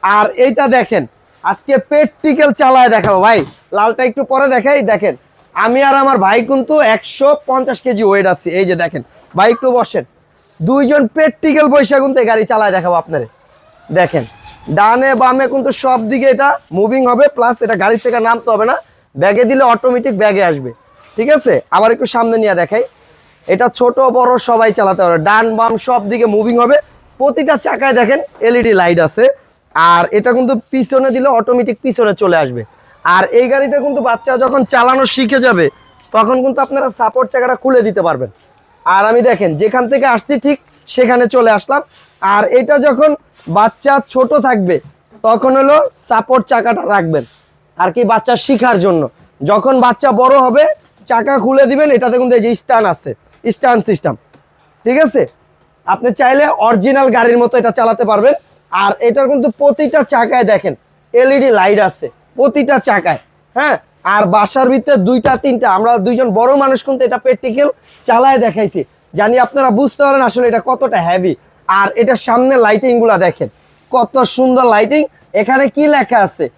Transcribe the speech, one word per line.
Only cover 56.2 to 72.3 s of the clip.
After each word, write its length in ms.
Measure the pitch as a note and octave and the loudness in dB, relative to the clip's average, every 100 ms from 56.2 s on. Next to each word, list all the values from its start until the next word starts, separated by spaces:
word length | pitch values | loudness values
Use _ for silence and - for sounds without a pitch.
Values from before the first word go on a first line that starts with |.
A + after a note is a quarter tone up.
| B3+ C4 D4+ - G#3+ | 0 2 0 0 0
অরিজিনাল 400 | A3+ G3+ C4+ C4+ A#3+ | 0 0 0 2 2
গাড়ির 220 | A#3 A#3+ | 2 2
মতো 120 | A#3+ B3 | 0 0
এটা 140 | A#3+ | -2
চালাতে 340 | - A3+ A3+ A3+ | 0 -2 0 0
পারবেন। 240 | G#3 A#3 D4 _ _ _ | 2 2 0 _ _ _
আর 200 | F3+ G3 G3 A#3 | -2 -2 0 -2
এটার 200 | C#4 C4+ | 0 0
কিন্তু 160 | C#4+ B3 - | 0 -2 0
প্রতিটা 400 | C#4+ C4+ D4+ D4+ C4+ | 0 0 0 0 0
চাকায় 320 | C4 A#3 B3 A3 | -2 0 0 0
দেখেন 220 | G3+ E3 C3 _ _ _ | 0 -2 -10 _ _ _
এলইডি 360 | A#3 B3+ C#4 C4 G#3+ | 0 2 2 2 2
লাইট 200 | F#3 G#3 G3 | 2 2 0
আছে 200 | - C3+ _ _ - | -4 -14 _ _ -2
প্রতিটা 400 | C4 C#4 C4+ C4+ - | 0 0 0 0 0
চাকায়, 320 | G3+ F3 D3+ _ _ _ - | -2 -2 -6 _ _ _ -4
হ্যাঁ। 200 | D4 A#3 _ _ F3 | -2 -4 _ _ -4
আর 180 | G3+ G#3 | 0 2
বাসার 340 | G#3 G#3 C4+ C4 | 0 0 0 0
ভিতরে 260 | C4 - C4+ F#3 | 0 0 0 2
দুইটা 260 | B3+ B3 B3+ | 0 0 -2
তিনটা, 240 | C#4 B3+ A#3+ F#3+ | -2 -2 0 0
আমরা 140 | A3 A#3+ F#3+ | 2 0 0
দুইজন 220 | A#3+ B3+ G3+ | -2 0 0
বড় 120 | A#3+ C#4 | 2 2
মানুষ 160 | C4+ C4 - | 2 0 -2
কিন্তু 140 | C4 | -2
এটা 140 | B3+ B3+ | -2 -2
প্র্যাকটিক্যাল 460 | C4 B3+ B3+ A#3 C#4+ - _ _ - | -2 -2 -4 -2 -2 -4 _ _ -2
চালায় 340 | - C4+ C4+ A3+ | 2 2 2 0
দেখাইছি, 360 | F#3 G#3 F3+ C#3 _ _ | -2 -4 -4 -10 _ _
জানি 220 | D#3 G#3+ B3 B3 | -4 0 0 0
আপনারা 240 | C#4 C4+ | 0 0
বুঝতে 300 | G#3+ C#4 - | 2 -2 0
পারেন 180 | C#4 C#4 B3 | 0 2 0
আসলে 160 | G#3+ B3 | 0 0
এটা 140 | A3+ A3 | -2 -2
কতটা 300 | C4 C4 G3+ E3+ | -4 -2 -2 -2
হেভি। 260 | F#3 F#3 C#3+ _ _ - | -2 -2 -6 _ _ -2
আর 180 | F#3+ G3 - | 0 0 0
এটার 180 | A#3 A#3+ | 0 0
সামনে 260 | - | 0